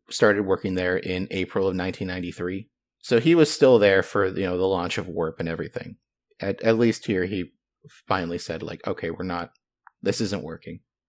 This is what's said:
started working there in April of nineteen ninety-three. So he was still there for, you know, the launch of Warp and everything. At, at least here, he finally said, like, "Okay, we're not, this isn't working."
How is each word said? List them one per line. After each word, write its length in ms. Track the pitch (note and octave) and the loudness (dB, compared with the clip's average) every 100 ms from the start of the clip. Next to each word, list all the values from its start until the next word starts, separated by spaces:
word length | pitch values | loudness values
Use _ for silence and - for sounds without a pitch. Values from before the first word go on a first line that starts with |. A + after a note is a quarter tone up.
| - | -12
started 340 | - G#2+ G2+ | 2 4 4
working 300 | F#2+ F#2+ F#2+ | 0 -2 -2
there 240 | F#2 F2+ F#2 | -2 0 -2
in 300 | - F#2 F#2+ | -2 -4 -4
April 380 | F#2+ F2+ G#2 F#2+ | -6 -4 -2 -2
of 80 | F#2 | -2
nineteen 320 | F#2 - F#2 | -4 -6 -8
ninety-three. 640 | F2+ F2 - F2+ G2 G#2+ _ _ _ | -8 -8 -8 -6 -8 -12 _ _ _
So 180 | - A#2 | 0 2
he 160 | C#3+ E3+ | 6 6
was 160 | D#3+ | 6
still 260 | - C3+ A#2 | 6 6 8
there 240 | G2+ F#2+ | 8 4
for, 240 | - G#2 F#2+ | 2 0 -2
you 180 | F#2 F#2 | -2 -2
know, 120 | F2+ | 0
the 80 | F#2+ | 0
launch 320 | F#2 F2+ G#2+ | 0 -2 -6
of 100 | F2+ | -6
Warp 320 | E2+ D#2+ - | -4 -4 -4
and 100 | E2 | -6
everything. 480 | E2 D2+ - - G#2 _ _ _ - | -6 -8 -10 -12 -16 _ _ _ -8
At, 220 | F#2+ - | -6 -2
at 160 | A2+ A2+ | 0 4
least 260 | A#2+ G#2+ - | 2 0 -2
here, 200 | F#2+ F2+ | -2 -2
he 260 | G2 F2 _ _ _ - - - | -4 -8 _ _ _ -20 -14 -4
finally 320 | F#2+ E2+ F2 | -4 -2 -6
said, 240 | - E2 | -8 -8
like, 220 | E2+ E2+ - | -10 -8 -8
"Okay, 240 | F#2 E2+ | -6 -6
we're 120 | E2 | -6
not, 280 | F#2 F2 E2+ _ _ _ _ _ | -6 -6 -8 _ _ _ _ _
this 180 | - - | -4 -2
isn't 240 | G2+ G2 | -4 -4
working." 360 | D#2+ E2 - E2+ _ _ | -8 -14 -14 -18 _ _